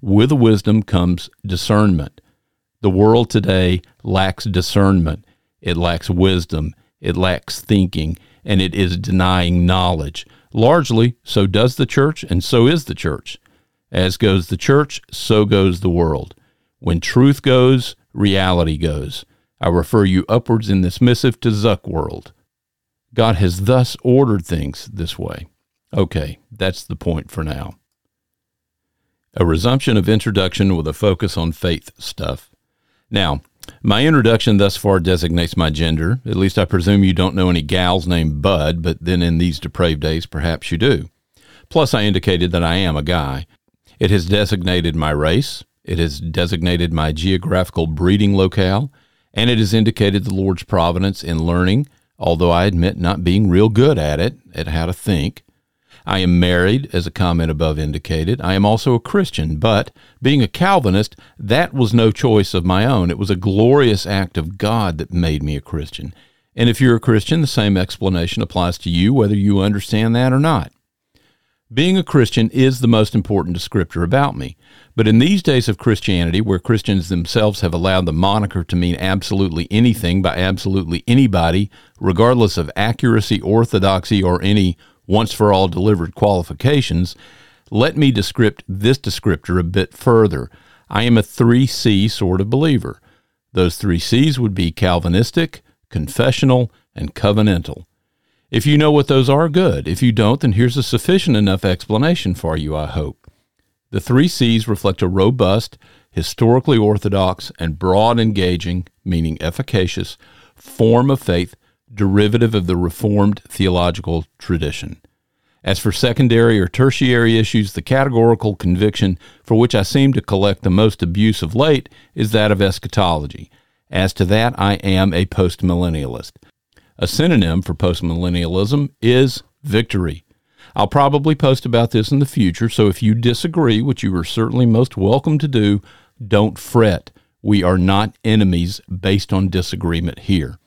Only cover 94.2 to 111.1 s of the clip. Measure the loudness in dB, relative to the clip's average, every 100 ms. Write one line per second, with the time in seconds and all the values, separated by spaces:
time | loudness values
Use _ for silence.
94.2 | 2 0 -2 -2 -4 -2 0 0 0 0
95.2 | 0 -2 -4 -6 _ _ _ -8 -8 -2
96.2 | 0 2 2 2 0 _ _ -10 -10 -2
97.2 | 0 2 2 0 -4 -14 -16 _ _ _
98.2 | _ _ _ -2 2 4 4 4 4 2
99.2 | 4 2 2 2 2 0 -2 0 0 2
100.2 | 2 2 0 2 0 0 -2 -4 0 0
101.2 | 2 2 2 0 -2 -4 -2 0 0 0
102.2 | -2 -4 -4 -4 -4 -6 -6 -6 -6 -10
103.2 | -20 _ _ _ _ _ _ -8 0 2
104.2 | 2 2 2 2 0 -2 -2 -2 -2 2
105.2 | 2 2 2 2 -2 -14 _ _ _ -8
106.2 | -6 0 2 2 2 2 4 2 0 0
107.2 | 0 -2 -10 -8 -8 -4 0 2 2 2
108.2 | 0 0 0 -2 -4 -6 -8 _ -4 -2
109.2 | -2 -4 -6 -6 -4 -2 -2 -4 -10 -12
110.2 | _ _ _ _ -20 0 4 4 2